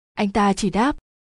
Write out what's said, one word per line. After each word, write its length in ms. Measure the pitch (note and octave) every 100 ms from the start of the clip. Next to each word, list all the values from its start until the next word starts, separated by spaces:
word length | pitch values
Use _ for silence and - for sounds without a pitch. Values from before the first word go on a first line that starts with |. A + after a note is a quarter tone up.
| _
anh 180 | - G#3
ta 220 | G#3+ G3+
chỉ 160 | G3 G3+
đáp. 280 | F#3+ B3+ D4+ _ _ _